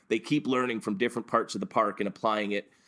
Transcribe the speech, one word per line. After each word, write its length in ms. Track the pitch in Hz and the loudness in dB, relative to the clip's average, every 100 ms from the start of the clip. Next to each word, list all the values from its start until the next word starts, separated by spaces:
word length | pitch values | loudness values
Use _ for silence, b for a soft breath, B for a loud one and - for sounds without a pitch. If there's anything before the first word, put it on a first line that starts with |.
| b | b
they 100 | 113 | -2
keep 280 | - 147 131 | 2 0 2
learning 320 | 127 123 113 | 0 2 -2
from 160 | 113 101 | -2 0
different 300 | 117 117 - | 0 0 0
parts 280 | 117 104 101 | 0 0 -4
of 60 | |
the 60 | 98 | -2
park 320 | 120 104 98 | 0 0 0
and 60 | 101 | -6
applying 440 | - 110 107 101 | 0 0 2 0
it 160 | 101 - b | -4 -6 b